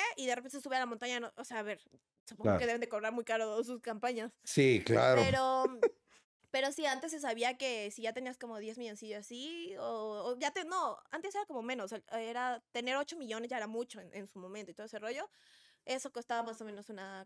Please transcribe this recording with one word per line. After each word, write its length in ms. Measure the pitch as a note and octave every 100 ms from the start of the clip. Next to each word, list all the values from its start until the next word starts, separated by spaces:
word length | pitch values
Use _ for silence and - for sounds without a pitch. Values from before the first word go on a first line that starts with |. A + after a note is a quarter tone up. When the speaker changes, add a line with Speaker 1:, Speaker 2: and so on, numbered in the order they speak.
| G#4+ F4+
Speaker 1:
y 120 | B3+
de 80 | A#3+
repente 220 | B3+ C#4+
se 40 |
sube 120 | C4+ C4
a 40 |
la 60 | B3
montaña, 340 | A3+ A#3+ B3
no, 140 | A#3 -
o 80 |
sea, 160 | B3+ A3+
a 40 |
ver, 180 | G#3 F#3+ - - _ _ -
supongo 180 | A3
Speaker 2:
Claro. 160 | A#2 F#2+
Speaker 1:
que 80 | A#3+
deben 140 | A#3
de 80 | A#3+
cobrar 220 | G#3+ A3
muy 120 | A#3+
caro 400 | A#3 A3+ A3 G#3+
sus 180 | A#3 A#3+
campañas. 500 | A#3+ G#3+ B3 A#3 A3 _
Speaker 2:
Sí, 400 | - - C3+ A2+ -
claro. 340 | A2+ B2+ B2+ G#2+
Speaker 1:
Pero, 380 | G2+ - -
Speaker 2:
<laughs> 380 | - B3+ A4+ - _ - _ _ _
Speaker 1:
pero 200 | C4 C#4
sí, 140 | C#4+ D4
antes 240 | C4 D#4+
se 80 | D#4
sabía 380 | C#4 A3+ A#3+ B3+
que 320 | C4+ A#3 G#3
si 140 | A3
ya 100 | A3
tenías 240 | A#3+ B3+ B3+
como 220 | A#3 A3
diez 180 | G#3+ A#3
milloncillos 440 | A#3 G#3 A3 G#3
así, 520 | G3+ A#3+ D4 E4+ E4+ G3
o, 40 | A#3 A3+ G#3+ G#3 G3+
o 120 | B3
ya 140 | C#4+
te, 120 | F#4 E4
no, 340 | F#4 C#4+ - -
antes 240 | D#4 F#4
era 120 | G4+ G4+
como 180 | C4
menos, 280 | A#3 B3+ G3 A3 -
era 520 | A3+ A3+ A#3+ B3+ A#3 _
tener 260 | A#3+ B3 C4+
ocho 200 | C#4+ E4+
millones 320 | B3 A3 A#3+
ya 80 | A#3+
era 100 | G#3+
mucho 320 | A3 A#3+ G#3+
en, 140 | F3+
en 140 | G3+ G3
su 100 | G3
momento 320 | F#3 G#3 F#3+
y 60 | E3+
todo 100 | A3
ese 140 | G#3+
rollo. 280 | G#3+ C4+ G#4 _ _ - - _ -
Eso 260 | C4 C4
costaba 320 | A#3 A#3 A#3
más 160 | A3+ A3+
o 60 | A3
menos 240 | G3+ G#3
una 340 | G3+ G3 F#3+